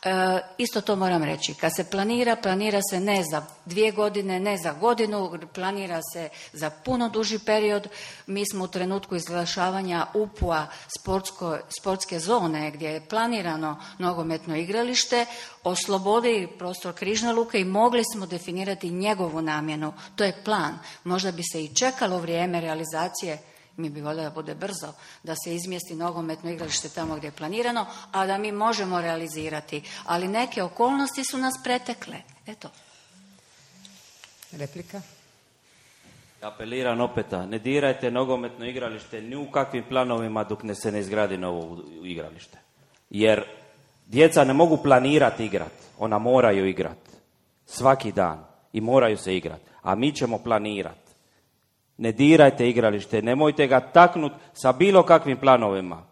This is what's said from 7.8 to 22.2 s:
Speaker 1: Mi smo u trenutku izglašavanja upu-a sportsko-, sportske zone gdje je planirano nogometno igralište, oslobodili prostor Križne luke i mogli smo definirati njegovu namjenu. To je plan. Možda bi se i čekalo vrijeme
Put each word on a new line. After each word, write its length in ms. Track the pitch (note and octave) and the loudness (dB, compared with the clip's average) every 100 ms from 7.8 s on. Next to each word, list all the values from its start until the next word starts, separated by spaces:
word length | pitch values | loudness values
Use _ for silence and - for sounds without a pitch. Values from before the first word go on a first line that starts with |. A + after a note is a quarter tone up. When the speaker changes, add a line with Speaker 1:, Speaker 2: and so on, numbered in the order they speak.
| G3+ - - - - | -4 -16 -18 -18 -8
Speaker 1:
Mi 160 | G3 G3+ | -6 -4
smo 120 | G3 | -4
u 40 | F3+ | -6
trenutku 480 | F#3 F3+ G3 G3 F3 | -4 -4 -4 -4 -8
izglašavanja 920 | E3 F3 E3+ - F3+ F#3+ F#3 E3+ - | -4 -4 -4 0 0 0 -2 -2 -2
upu-a 540 | G#3+ G#3+ - F3+ D#3+ D3+ - - - | -2 -2 -2 -2 0 -2 -12 -14 -12
sportsko-, 580 | - F#3+ F#3+ - F3 D3+ - - | -2 -2 -4 -8 -6 -6 -8 -8
sportske 400 | G3 F#3+ - F3 | -4 -4 -4 -6
zone 520 | D#3+ A#3+ F3 D#3 D3+ | 0 2 2 -2 -6
gdje 180 | D3 D#3 | -6 -8
je 120 | D#3 | -8
planirano 760 | D#3 G#3+ A#3 A#3 F3 D#3 D#3 D3+ - - | -4 -2 0 -2 -4 -4 -4 -8 -14 -4
nogometno 580 | F3+ F3 D#3+ D#3+ E3+ D#3+ | -2 -2 -4 -4 -4 -6
igralište, 720 | E3+ G#3+ A#3+ B3 - B3 A#3+ - - - | -2 -2 0 0 0 0 0 -6 -16 -6
oslobodili 840 | F#3 F3+ - F#3+ F#3+ A3 A#3+ A3 F3 | -4 -4 -2 -2 2 2 4 0 -2
prostor 460 | - F3+ F#3 F3+ | -8 -10 -8 -10
Križne 400 | F3 F#3+ A3 A#3 | -6 -4 -2 0
luke 260 | A3+ A#3 A3 | 0 0 0
i 60 | F#3 | 0
mogli 380 | G3 A#3 A#3+ A3+ | 2 4 4 0
smo 120 | A3 F#3 | -4 -8
definirati 640 | F3 F#3 F3+ G3 F#3+ F3+ | -8 -8 -6 -6 -6 -6
njegovu 520 | F3 G3+ G3+ F3 D#3 | -2 -2 0 -2 -2
namjenu. 520 | D#3+ D3+ D#3 D3+ D3+ - - - | -2 -2 -4 -6 -6 -8 -18 -2
To 80 | |
je 180 | G3+ F#3 | -2 -2
plan. 360 | - G#3+ D3+ D#3+ - - | -4 -2 -2 -6 -16 -14
Možda 280 | F3 F3+ F#3+ | -4 -2 -2
bi 120 | E3+ E3+ | -6 -8
se 120 | E3 | -6
i 120 | D#3 C3+ | -4 0
čekalo 440 | B3+ B3+ G#3+ | 0 0 -2
vrijeme 420 | F3+ | -2